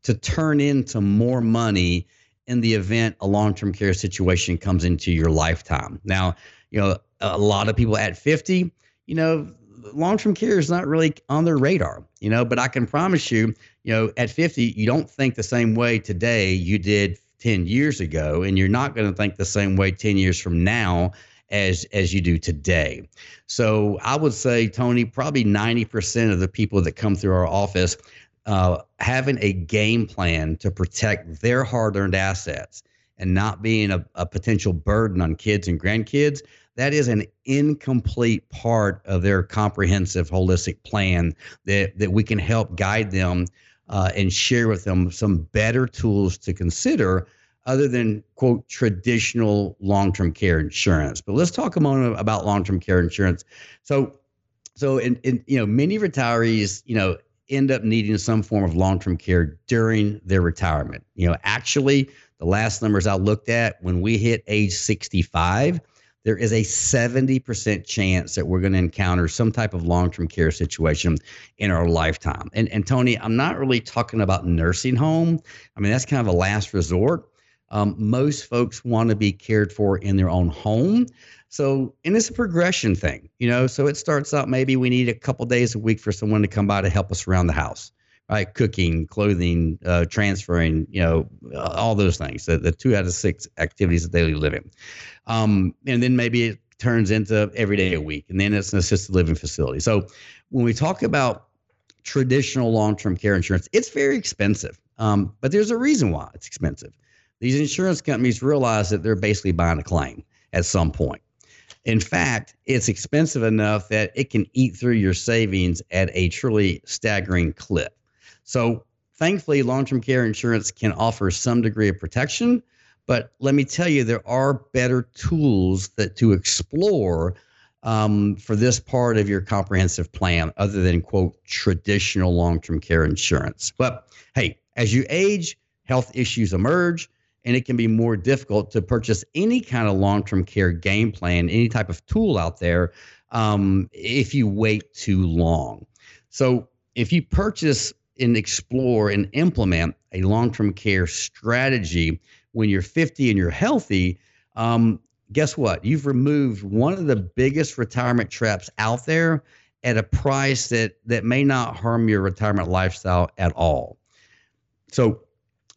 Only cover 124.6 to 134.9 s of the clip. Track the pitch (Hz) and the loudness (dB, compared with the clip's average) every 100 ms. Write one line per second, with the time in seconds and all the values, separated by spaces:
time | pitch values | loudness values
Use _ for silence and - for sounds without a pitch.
124.6 | - 131 123 127 120 - - 165 147 101 | -2 -2 0 0 -2 -6 -4 0 2 4
125.6 | 92 95 95 - 98 - 117 98 - - | 2 0 -4 -4 -4 2 4 4 2 -4
126.6 | - 147 202 185 95 82 87 90 _ _ | -4 -2 0 2 0 0 -2 -4 _ _
127.6 | _ _ 110 110 107 104 101 101 - 107 | _ _ -2 0 2 4 2 0 -2 2
128.6 | 120 117 - 127 120 110 101 98 98 104 | 2 2 0 0 2 2 2 0 0 -2
129.6 | 95 95 92 - 85 - 92 85 78 - | 0 2 2 0 -6 -4 0 2 0 -2
130.6 | 101 101 92 85 87 101 90 - - - | -2 2 2 2 0 0 -2 -4 -10 -4
131.6 | - 85 - 101 95 101 90 87 87 80 | 0 0 0 -2 0 0 2 2 2 0
132.6 | - 80 - 82 78 73 - 76 64 - | -2 -6 0 2 2 0 0 -2 -2 -8
133.6 | - - 127 117 - - - - 101 - | -8 -2 -4 -4 -14 -20 -8 -4 -4 -4
134.6 | _ - 113 | _ -2 0